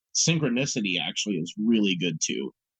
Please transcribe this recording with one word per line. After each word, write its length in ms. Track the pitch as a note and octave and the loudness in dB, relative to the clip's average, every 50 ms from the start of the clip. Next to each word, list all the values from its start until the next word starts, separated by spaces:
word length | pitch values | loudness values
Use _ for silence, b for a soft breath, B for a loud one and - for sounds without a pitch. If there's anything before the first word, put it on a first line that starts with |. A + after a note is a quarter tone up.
| _ _ - | _ _ -4
Synchronicity, 800 | - - - E3 E3 D3+ C3 A#2 B2 C#3 - - - G#2 G2 F2 F2 | 0 2 2 2 2 2 0 0 0 0 -2 -2 -2 -2 0 -2 -2
actually, 360 | D2 E2+ G2 - - G#2 G2+ | -4 -4 -4 -4 -2 -2 -2
is 180 | E2 D#2+ F2 - G#2 | -2 -4 -4 -4 -2
really 380 | G#2+ A2+ A#2 A2 G#2 G2 F#2 | 2 4 4 4 4 4 2
good, 220 | E2+ F2+ F2 D#2+ D#2 - | 2 0 -2 -2 -2 -2
too. 300 | - E2 - C2+ C2 - _ _ _ _ _ | -2 -2 -4 -6 -8 -10 _ _ _ _ _